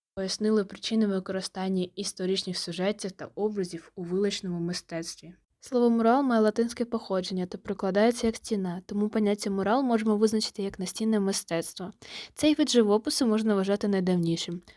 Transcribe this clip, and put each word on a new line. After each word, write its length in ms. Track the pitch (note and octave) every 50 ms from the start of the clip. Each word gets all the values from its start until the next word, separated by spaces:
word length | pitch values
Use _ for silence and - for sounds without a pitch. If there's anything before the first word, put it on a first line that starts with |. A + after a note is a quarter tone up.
| _ _ _
Пояснили 500 | F#3+ F#3+ F#3 - - G#3+ G#3+ A3 G#3+ G3
причини 420 | G3 G3 - - - A3+ A3 A3
використання 800 | G#3 F#3+ F#3+ F#3 - F#3 F#3+ F#3 - - F#3+ F#3+ F#3+ F#3+ F#3 F3+ F3+ -
історичних 640 | - G3+ - - - F#3 F3+ F#3+ F#3+ - F#3 F3+ -
сюжетів 540 | - F3+ E3 F3+ F3+ G3+ G#3+ G#3+ - F#3+ F#3
та 160 | - - - -
образів 580 | - G3+ G#3+ G#3+ G3+ F#3 F3+ F3 E3 - - _
у 80 | G3 F3
вуличному 560 | E3+ F3+ F#3+ G#3 G3+ G3+ - - F#3 F3 E3+
мистецтві. 720 | E3+ E3+ E3+ - - - E3+ E3 E3 E3 - - - E3 F#3 - _ _ _ _
Слово 300 | - - C4 B3 A#3+ A#3+
«мурал» 320 | A#3 A3+ A3+ A3+ A#3+ C#4 C#4+
має 180 | B3+ A#3 A3
латинське 440 | G#3+ G#3+ G#3+ - A#3 A#3 - - A#3+
походження 640 | A#3+ - A3 - - F#3+ F#3 F#3 - F#3+ F#3 F3+
та 120 | F3+ - -
прикладається 680 | - - G3 - - F#3+ F#3 G3+ G#3+ A#3+ A#3+ - -
як 100 | A3+ A3
«стіна», 460 | - - - A3+ G3+ F#3+ F3+ E3+ F#3 -
тому 220 | - G3+ G3+ G#3 G#3+
поняття 420 | - A3+ G#3+ G3+ G#3 G3+ - G#3
«мурал» 320 | G3 G3 F#3+ G3 A3+ C4+ C#4
можемо 340 | B3 A#3 A3 A3 A3 G#3
визначити 460 | G#3 A3 G#3+ A3 A3 - - - - G3
як 160 | G3 - -
настінне 420 | F#3 F3+ - - A3 A3 A3 G#3
мистецтво. 720 | G3 G3 G3 - - - E3+ E3 D#3+ - - - F3+ F#3 - _ - - - - - - -
Цей 200 | - - D#4 D4
вид 160 | - D4+ B3
живопису 560 | B3 A#3+ A3 G3+ G#3 A3 G#3+ G3+ - - C4+
можна 280 | A3+ G#3+ A3 A3 A3 G#3
вважати 340 | G3 F#3+ G3 G3+ G3+ - G3+
найдавнішим. 720 | G3 F#3+ F#3 F#3 F3+ F3+ E3+ E3 E3 E3 - - F3 F3 - - -